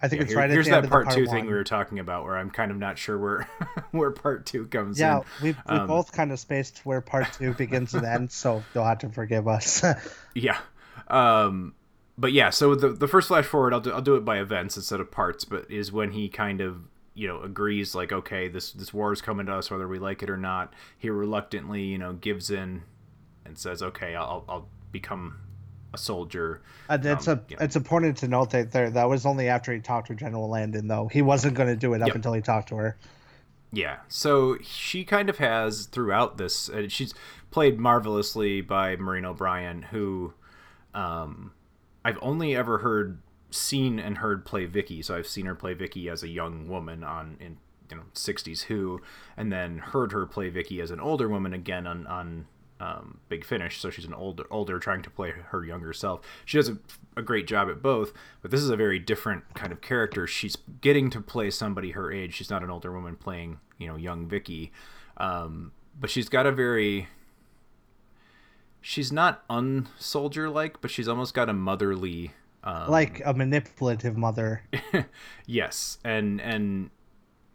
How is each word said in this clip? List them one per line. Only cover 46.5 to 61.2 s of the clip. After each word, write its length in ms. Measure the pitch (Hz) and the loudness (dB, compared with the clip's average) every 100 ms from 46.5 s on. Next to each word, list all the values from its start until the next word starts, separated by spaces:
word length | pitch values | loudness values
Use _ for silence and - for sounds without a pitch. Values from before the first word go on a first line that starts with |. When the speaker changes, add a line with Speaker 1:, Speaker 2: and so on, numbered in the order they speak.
| 82 80 | -8 -8
Speaker 2:
woman 360 | 92 80 82 | -8 -8 -10
on, 320 | 76 82 78 78 | -8 -10 -10 -14
in, 180 | 85 78 _ _ - | -16 -18 _ _ -18
you 60 | 80 | -18
know, 80 | - | -14
sixties 480 | - - 98 82 80 | -8 -6 -6 -8 -10
Who, 400 | - 107 95 90 - - - - | -4 -4 -4 -6 -12 -20 -18 -6
and 160 | 110 | -4
then 260 | 92 87 82 | -2 -4 -8
heard 320 | - 135 113 | -4 -2 0
her 140 | 101 92 | -2 -4
play 220 | - 92 | -4 -4
Vicky 320 | 87 - 90 | -4 -6 -6
as 100 | 82 | -6
an 80 | 85 | -6
older 300 | 127 151 113 | -2 0 0
woman 240 | 101 95 | 0 -2
again 340 | 92 87 90 87 | -6 -6 -6 -6
on, 200 | 87 85 | -8 -8
on, 400 | 90 85 82 78 _ _ - | -8 -8 -12 -14 _ _ -12
um, 380 | 87 78 73 - _ | -10 -10 -14 -20 _
Big 160 | 82 | -10
Finish. 340 | - 117 85 - | -4 -4 -4 -6
So 100 | 92 | -10
she's 160 | - 82 | -10 -12
an 80 | |
older, 300 | - 95 82 - | -10 -10 -10 -8
older 280 | 107 98 90 | -6 -4 -4
trying 240 | - 95 | -2 -4
to 80 | - | -6
play 200 | - 90 | -8 -8
her 300 | 78 85 95 | -8 -8 -6
younger 280 | 82 87 82 | -6 -8 -10
self. 300 | - 101 87 - - - | -6 -4 -4 -10 -16 0
She 100 | 151 | 2
does 140 | 120 | 2
a, 80 | 104 - - - - | -2 -12 -20 -14 -10
a 40 | |
great 240 | 113 110 85 | -2 -2 2
job 220 | 107 98 | 0 0
at 140 | 71 | 0
both, 320 | 135 120 104 - - - | 0 2 -2 -8 -20 -16
but 100 | - | -2
this 120 | 135 | 0
is 80 | 143 | 2
a 60 | 110 | 2
very 220 | 107 92 | 2 2
different 540 | 90 104 110 90 - | 0 -2 -2 -6 -8
kind 160 | - 95 | -10 -8
of 120 | 87 | -10
character. 440 | - 123 107 101 85 | -2 0 0 -2 -4
She's 300 | - 104 - - - | -4 -6 -8 -12 2
getting 300 | 139 143 131 | 4 6 4
to 100 | 117 | -2